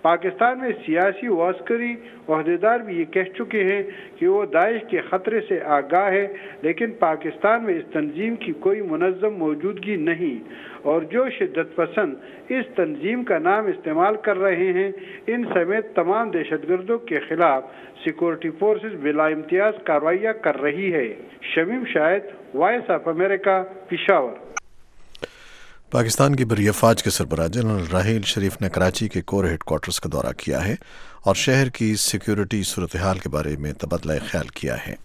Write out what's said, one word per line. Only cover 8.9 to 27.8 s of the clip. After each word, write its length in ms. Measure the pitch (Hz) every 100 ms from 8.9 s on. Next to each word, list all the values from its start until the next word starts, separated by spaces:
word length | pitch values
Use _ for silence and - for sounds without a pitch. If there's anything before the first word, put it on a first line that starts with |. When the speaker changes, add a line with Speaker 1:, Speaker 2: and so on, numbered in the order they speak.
| 156 180 185 214 202
Speaker 1:
موجودگی 580 | 156 147 180 180 185
نہیں 420 | 196 156 165 170 117 - - - -
اور 180 | 147 165
جو 280 | 160 240 262
شدت 460 | - 190 160 160
پسند 380 | - 160 - 175 135 - - -
اس 160 | 262 233
تنظیم 480 | - 160 143 170 247
کا 160 | 247 165
نام 280 | 165 208 214
استعمال 480 | - 160 - 190
کر 220 | 214 214 190
رہے 340 | 190 170 185
ہیں، 180 | 180 196 196 - - -
ان 160 | 240 233
سمیت 420 | 185 170 214 214
تمام 360 | - 170 208 226
دہشت 380 | 175 151 156 147
گردوں 280 | 180 185 233
کے 220 | 233 151 -
خلاف 340 | 160 165 135 - - - -
سیکورٹی 460 | 165 156 170 160 165 156
forces 360 | 208 208 214 180
بلا 240 | 143 151 156
امتیاز 460 | 156 151 180 214 208
کارروائیاں 500 | - 151 156 180 220
کر 280 | 220 165 135
رہی 320 | 143 151 196
ہے۔ 140 | 165 117 101 - - -
شمیم 280 | 160 170 254 233
شاہد، 640 | 156 156 196 - - -
Voice 340 | 135 180 240 -
آف 180 | 160 165
America، 540 | 160 190 190 196 190 185 - -
پشاور۔ 600 | - - 175 123 - - - - - - - - - - - - - - - -
Speaker 2:
پاکستان 440 | 123 110 - 139
کی 100 | 139
بری 220 | 120 104 104
افواج 340 | 101 117 113
کے 60 | 104
سربراہ 380 | - 80 78 82
جنرل 360 | 110 113 104